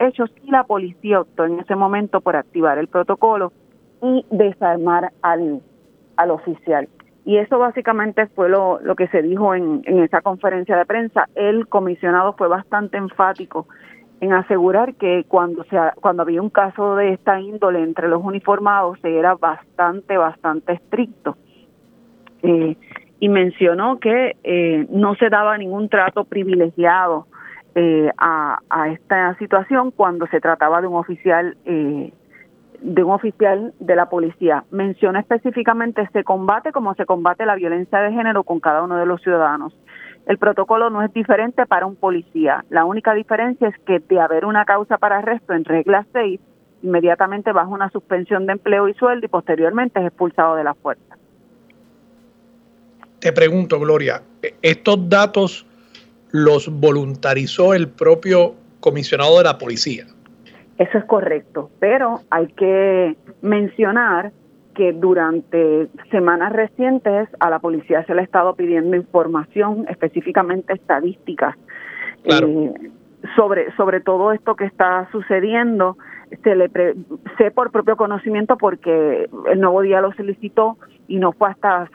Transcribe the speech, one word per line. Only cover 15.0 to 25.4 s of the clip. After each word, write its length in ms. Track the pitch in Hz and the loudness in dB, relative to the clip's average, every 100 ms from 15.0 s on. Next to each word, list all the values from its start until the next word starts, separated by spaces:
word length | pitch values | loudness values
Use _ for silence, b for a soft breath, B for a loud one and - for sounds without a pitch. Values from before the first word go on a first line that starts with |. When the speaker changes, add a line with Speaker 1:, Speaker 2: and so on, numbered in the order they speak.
| 190 175 - | -2 -2 0
Speaker 1:
cuando 340 | 185 175 165 | 0 0 -6
se 120 | - 190 | -4 -2
ha-, 160 | 160 - | -2 -2
cuando 220 | 202 175 | -2 0
había 180 | 165 170 | -2 -2
un 80 | 208 | -2
caso 480 | - 196 208 202 196 | 0 0 0 -2 0
de 160 | 196 | 0
esta 260 | 190 - 196 | -2 -2 -4
índole 440 | 196 208 196 175 | -6 -2 0 0
entre 260 | 165 160 170 | -2 -2 -2
los 160 | 170 | -2
uniformados, 760 | 196 196 202 202 208 202 180 185 | -4 -6 -2 -2 0 0 -2 -4
se 160 | 165 165 | -4 0
era 160 | 175 | 2
bastante, 840 | 185 165 160 - - 175 190 - 190 | 0 -2 -4 -8 -4 -2 -4 -4 -2
bastante 560 | 160 160 165 156 - | -2 -2 -6 -4 -6
estricto. 640 | 175 - 214 233 - 147 - _ b b _ _ _ _ _ - _ | -8 -6 -6 -6 -6 -12 -12 _ b b _ _ _ _ _ -20 _
Eh, 340 | - 165 160 156 B B B - | 0 2 0 -6 B B B -4
y 80 | 202 | 0
mencionó 720 | 196 185 - 180 175 226 247 | 2 2 2 2 2 -2 -2
que, 380 | 220 240 254 - | 0 0 0 -4
eh, 420 | - 175 170 156 - | -4 0 0 0 0
no 260 | 190 202 202 | 0 0 2
se 120 | 226 | 2
daba 300 | 208 | 2